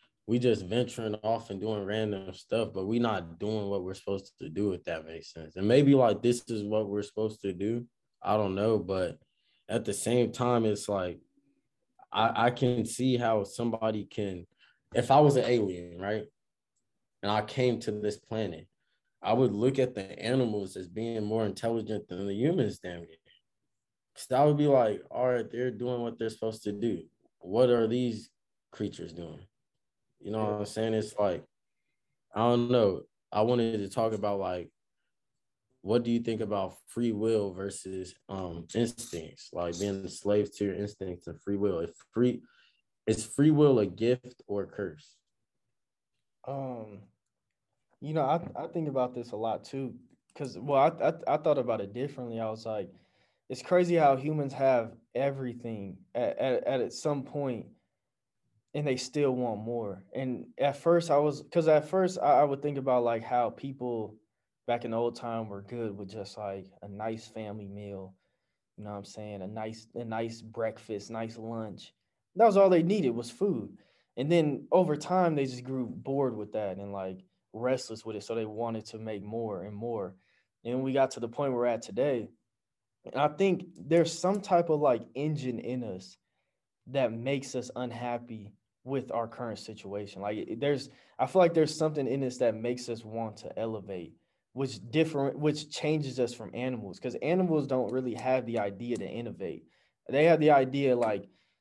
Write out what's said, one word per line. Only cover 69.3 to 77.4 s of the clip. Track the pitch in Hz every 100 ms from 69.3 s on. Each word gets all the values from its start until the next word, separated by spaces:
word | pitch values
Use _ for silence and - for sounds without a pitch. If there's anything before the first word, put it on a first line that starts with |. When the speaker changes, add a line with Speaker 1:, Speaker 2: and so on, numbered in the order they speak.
| 101
Speaker 2:
A | 95
nice, | 110 110 113 -
a | -
nice | 117 113 117 113
breakfast, | 110 117 113 107 - 104 101
nice | 113 113 113
lunch. | 110 113 107 - - _ _ _ _ 185
That | 226
was | 196
all | 196
they | 175
needed | 165 208 139
was | 117 117
food. | - 202 131 101 - _ _ _ -
And | 139
then | 175 151 135 -
over | 175 175 151
time, | - 185 175 147
they | 135
just | 123
grew | 127 131 117
bored | 90 135 139 131 107
with | 104
that | 107 104 95
and, | 101
like, | 98 95 92 - _